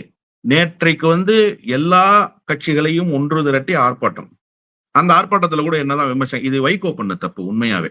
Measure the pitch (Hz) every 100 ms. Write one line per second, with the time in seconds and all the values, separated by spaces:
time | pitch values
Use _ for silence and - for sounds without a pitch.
0 | - _ _ _ 117 151 170 - 165 160
1 | 160 170 190 220 208 - 107 131 165 185
2 | 196 208 190 _ - 147 160 151 156 165
3 | 175 139 147 160 143 135 135 170 123 123
4 | 110 - - _ _ _ _ _ _ 143
5 | 175 170 190 196 175 156 156 160 139 143
6 | 139 131 131 127 131 135 135 190 180 -
7 | 101 92 92 - 92 110 117 92 82